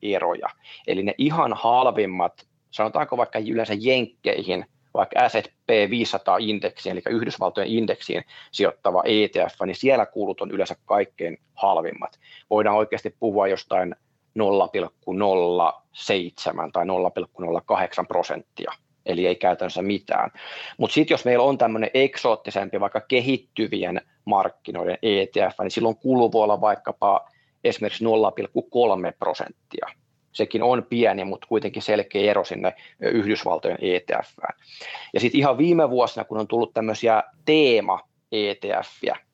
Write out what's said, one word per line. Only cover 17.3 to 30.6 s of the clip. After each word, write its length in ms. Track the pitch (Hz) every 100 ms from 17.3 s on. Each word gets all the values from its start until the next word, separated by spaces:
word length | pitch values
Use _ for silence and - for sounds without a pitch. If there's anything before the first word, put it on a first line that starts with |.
| -
nolla 180 | 87 85
kahdeksan 460 | - 95 90 - 87
prosenttia, 640 | 87 - 80 - - - - _ _ 92
eli 200 | 87 90
ei 100 | 90
käytännössä 460 | 92 85 90 90
mitään. 480 | 98 101 - - - - - - - -
Mut 120 | 113
sit 180 | 151 156
jos 140 | 156
meillä 200 | 123 123
on 140 | 135 135
tämmönen 320 | 117 110 107
eksoottisempi, 840 | 131 135 - 127 107 - 101 98 98
vaikka 200 | 101 107
kehittyvien 1000 | - 127 127 131 - - 107 98 90 90 - _
markkinoiden 760 | - 101 92 - - 87 87 -
E 240 | 110 98 95
T 80 | 101 92
F, 40 | -
niin 100 | 95
silloin 260 | 110 113 107
kulu 360 | 131 127 117
voi 120 | 113
olla 160 | 104 101
vaikkapa 680 | 107 98 - - 101 98 - _ _ _
esimerkiksi 400 | 117 107 104 -
nolla 260 | 113 110 104
pilkku 320 | - 98 -
kolme 500 | - 120 117 95 87 -
prosenttia. 680 | - - - - _ - - - _ _ _
Sekin 300 | - 104 110